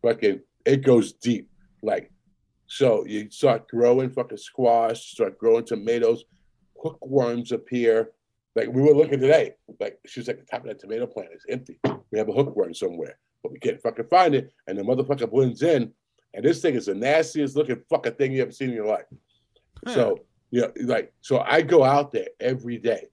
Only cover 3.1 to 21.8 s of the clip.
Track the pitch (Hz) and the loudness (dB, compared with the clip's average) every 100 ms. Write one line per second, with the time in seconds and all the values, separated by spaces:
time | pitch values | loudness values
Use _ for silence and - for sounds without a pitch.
3.1 | 107 104 - 143 117 - 117 120 127 131 | -8 -10 -2 0 0 -2 0 2 4 0
4.1 | 131 120 104 - - 123 117 113 113 - | -4 -8 -10 -14 -2 2 4 2 -4 -10
5.1 | - 104 - 113 113 117 110 107 120 117 | -4 -4 0 2 2 0 -8 -2 0 2
6.1 | 120 - _ _ _ _ - - - 131 | 0 -6 _ _ _ _ -12 -12 -12 -2
7.1 | 135 120 120 117 120 - 123 117 110 113 | 0 0 -2 -4 -6 -4 0 2 2 0
8.1 | _ _ _ _ - 113 127 143 143 156 | _ _ _ _ -6 -2 2 6 6 4
9.1 | 135 131 156 110 - _ - 110 - - | 2 4 4 2 -8 _ -10 -10 -10 -18
10.1 | 131 120 113 _ 120 113 101 98 110 120 | -14 -10 -12 _ -12 -12 -16 -10 -8 -8
11.1 | - 92 - - 123 135 - 135 - _ | -10 -14 -18 -10 -10 -12 -8 -6 -6 _
12.1 | 107 107 107 139 104 90 85 95 85 76 | -4 -2 0 -2 -2 -4 -4 -8 -8 -12
13.1 | - _ _ - - 123 - 117 113 117 | -14 _ _ -14 -8 -6 -4 -8 -8 2
14.1 | 180 180 135 - _ - 98 101 127 139 | 4 4 2 -2 _ -10 -6 -2 -2 0
15.1 | 139 113 113 131 113 160 147 113 _ _ | -2 0 0 0 0 0 2 0 _ _
16.1 | _ _ - 156 170 175 127 101 98 123 | _ _ -2 0 2 0 -2 -4 -4 2
17.1 | 156 160 156 139 139 143 120 _ 160 - | 2 0 -2 -2 -2 -2 -4 _ -4 -2
18.1 | - 135 131 117 - 131 117 107 104 - | -2 -2 -2 -4 -4 -6 -4 -2 -4 -6
19.1 | - _ _ _ _ _ - - 233 113 | -20 _ _ _ _ _ -16 -6 0 0
20.1 | 95 _ _ _ 123 117 - 123 117 - | -2 _ _ _ -2 -2 -4 -4 -4 -4
21.1 | _ - 131 - 151 151 170 | _ -2 -2 2 0 4 4